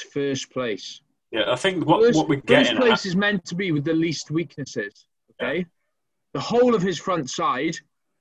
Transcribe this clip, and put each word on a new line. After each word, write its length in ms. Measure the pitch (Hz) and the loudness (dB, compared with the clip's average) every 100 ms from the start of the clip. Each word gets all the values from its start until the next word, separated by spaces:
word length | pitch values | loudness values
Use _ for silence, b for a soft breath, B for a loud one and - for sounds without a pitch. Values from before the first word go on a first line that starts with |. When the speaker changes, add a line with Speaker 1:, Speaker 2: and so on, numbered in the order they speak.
| - | -10
Speaker 1:
first 360 | 143 139 135 - | -4 -2 -4 -6
place? 520 | 127 123 98 - - _ _ _ | -6 -6 -6 -10 -18 _ _ _
Speaker 2:
Yeah, 200 | 110 104 | -2 0
I 40 | - | 0
think 280 | 190 180 | -2 0
what, 160 | 143 185 | 2 4
Speaker 1:
First, 160 | 233 - | 4 4
Speaker 2:
what 120 | 285 | 2
we're 80 | 139 | 0
Speaker 1:
first 100 | - | 4
Speaker 2:
getting 300 | 277 - - | 4 4 4
Speaker 1:
place 220 | 247 185 | 2 2
Speaker 2:
at 60 | 196 | 0
Speaker 1:
is 100 | 180 | 0
meant 280 | 202 202 - | 2 0 -4
to 80 | |
be 160 | 180 190 | -4 -2
with 120 | 147 | 0
the 80 | 147 | 0
least 380 | 160 165 143 - | 0 0 -4 -4
weaknesses, 760 | 156 165 - 131 120 101 - _ _ _ - | -4 -4 -10 -10 -8 -8 -12 _ _ _ -8
Speaker 2:
Yeah. 60 | 120 | -4
Speaker 1:
okay? 200 | 160 175 _ _ _ _ _ _ | -4 -6 _ _ _ _ _ _
The 80 | - | -8
whole 340 | - 233 247 | 0 2 4
of 60 | 214 | 4
his 180 | 190 160 | 0 -2
front 300 | - 175 127 | -4 -4 -4
side, 480 | - 156 127 160 165 - _ _ _ | -4 -2 -2 -4 -6 -14 _ _ _